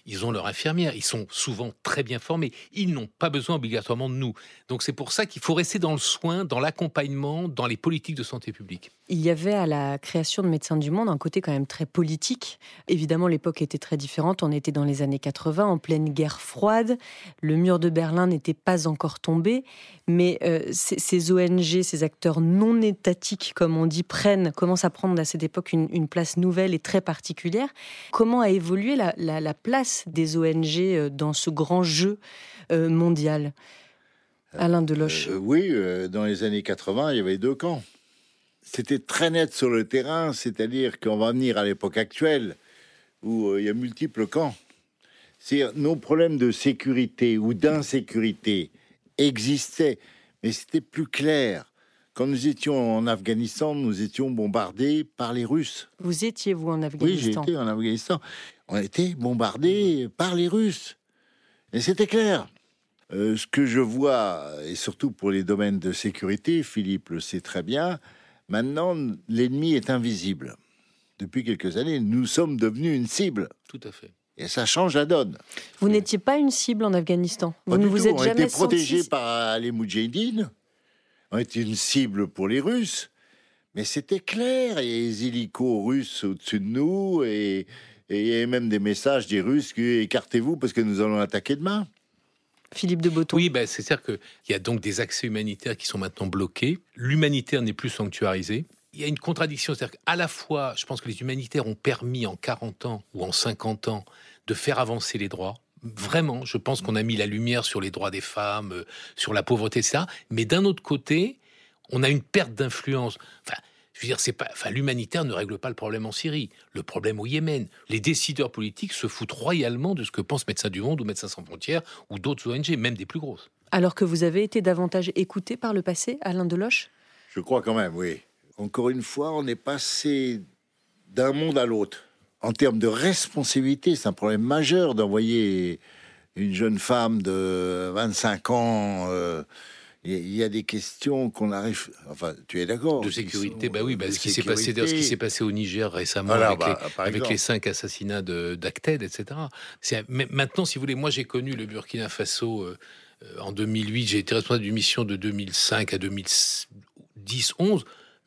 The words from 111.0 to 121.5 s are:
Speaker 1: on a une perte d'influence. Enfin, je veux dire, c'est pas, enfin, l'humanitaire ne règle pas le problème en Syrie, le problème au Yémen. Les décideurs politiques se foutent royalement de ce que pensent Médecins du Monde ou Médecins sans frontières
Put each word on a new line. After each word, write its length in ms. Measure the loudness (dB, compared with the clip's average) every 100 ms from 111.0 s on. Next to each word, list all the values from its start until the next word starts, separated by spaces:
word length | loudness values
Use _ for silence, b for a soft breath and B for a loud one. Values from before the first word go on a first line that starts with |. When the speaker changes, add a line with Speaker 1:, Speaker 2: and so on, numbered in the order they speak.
| 0 2 2 -2 b b b b -4
Speaker 1:
on 140 | 0
a 40 | 2
une 140 | 2
perte 320 | 2 0 2
d'influence. 640 | -2 -4 -4 -2 -2 -2 -6 B B
Enfin, 140 | -12 -12 b b b
je 60 | -10
veux 60 | -4
dire, 140 | -2
c'est 120 | -2
pas, 160 | -4 -8
enfin, 180 | -8 -6
l'humanitaire 540 | -2 0 -2 -2 -2
ne 80 | -2
règle 260 | -2 -6 -6
pas 120 | -8
le 40 |
problème 320 | -8 -6 -6 -6
en 60 |
Syrie, 380 | -6 -4 -4 -6 b b
le 120 | -12
problème 340 | -10 -4 -4 -4
au 80 | -4
Yémen. 400 | -2 0 -2 -4 b -6
Les 100 | -2
décideurs 540 | 0 0 -2 -2 -4
politiques 400 | -4 -8 -6 -8
se 160 | -6 -6
foutent 240 | -6 -10
royalement 640 | -6 -2 0 0 0 -2 -2
de 80 |
ce 80 | -4
que 80 | -4
pensent 260 | -2 -2 -2
Médecins 240 | -4 -4
du 120 | -2
Monde 180 | -2 -2
ou 40 |
Médecins 240 | -2 -6 -8
sans 160 | -12
frontières 380 | -14